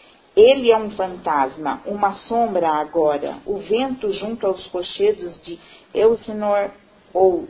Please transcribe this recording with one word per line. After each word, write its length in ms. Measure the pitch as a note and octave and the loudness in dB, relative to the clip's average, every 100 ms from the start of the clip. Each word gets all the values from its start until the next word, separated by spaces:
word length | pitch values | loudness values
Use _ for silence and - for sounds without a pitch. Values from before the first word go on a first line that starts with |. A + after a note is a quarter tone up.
| - _ _ | -20 _ _
Ele 360 | - A3+ C#4 A#3+ | 6 6 6 4
é 60 | A3 | 2
um 120 | G#3+ | 0
fantasma, 920 | G#3 F#3+ F3+ F3 D3 C3 C#3+ D3+ - | -6 -6 -6 -2 0 0 -4 -6 -6
uma 300 | - G3+ G3+ G3 - | -8 -2 -2 -2 -4
sombra 440 | A#3 A#3 F#3 E3 | 0 0 0 0
agora, 680 | D3+ D3+ E3+ D3+ C#3+ C#3+ D3+ | 0 -2 0 2 0 -4 -8
o 140 | - G3+ | -8 -6
vento 520 | - A3 C4+ B3+ G#3+ | -2 -2 -2 -4 -6
junto 320 | G3 G#3+ A#3 G3 | -6 -6 -4 -4
aos 180 | F#3 - | -4 -6
rochedos 760 | F3+ F3 - G3+ G#3+ F3+ E3+ | -8 -8 0 0 0 -6 -14
de 180 | - E3+ - - _ | -16 -16 -18 -20 _
Elsinore, 800 | - A3 - - G#3+ G#3 G3+ G3+ - _ _ _ | 2 2 2 -4 -6 -2 0 -2 -8 _ _ _
ou 340 | F3+ F#3+ F3 - | 2 2 2 -4